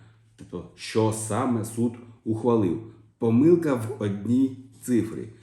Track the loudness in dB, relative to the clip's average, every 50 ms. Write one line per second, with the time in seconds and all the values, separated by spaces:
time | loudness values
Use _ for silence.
0 | -20 -20 _ _ _ _ _ _ -20 -14 -12 -12 -12 -14 _ -16 -14 -2 2 2
1 | 2 2 2 -2 -4 -4 -2 -2 0 0 0 0 -2 -4 -4 -2 -2 -2 -2 -4
2 | -18 -20 -20 _ _ -4 -4 0 2 2 4 4 4 2 0 -2 -6 -12 -18 -20
3 | -20 _ _ _ 0 2 4 6 6 6 4 4 2 0 -2 -2 -2 -6 -6 -4
4 | -4 -4 -4 -4 -2 0 0 2 2 0 -2 -8 -18 -20 -20 -18 -6 -2 0 0
5 | 0 -2 -6 -10 -12 -12 -14 -20